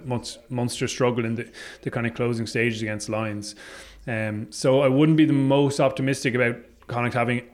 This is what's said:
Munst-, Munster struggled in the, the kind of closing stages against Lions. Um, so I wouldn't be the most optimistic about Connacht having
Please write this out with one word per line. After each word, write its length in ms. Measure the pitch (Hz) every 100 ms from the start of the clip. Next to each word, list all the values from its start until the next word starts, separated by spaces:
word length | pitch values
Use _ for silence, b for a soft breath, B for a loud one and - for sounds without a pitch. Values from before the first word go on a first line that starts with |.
Munst-, 360 | 135 120 - - -
Munster 400 | 123 120 - 127
struggled 360 | - 123 120 113
in 100 | 113
the, 140 | - B B B
the 60 | 135
kind 160 | 127 117
of 80 |
closing 320 | 117 120 117 110
stages 360 | 120 117 110
against 260 | 110 107 -
Lions. 480 | 110 110 104 104 - B B B B -
Um, 460 | 110 110 107 113
so 300 | - 139 131
I 80 | 139
wouldn't 280 | 135 156 156
be 60 |
the 80 | 151
most 480 | 139 135 139 143 135
optimistic 560 | 139 135 135 139 139 117
about 220 | 120 120 - - -
Connacht 260 | 120 120
having 300 | 123 120 120 -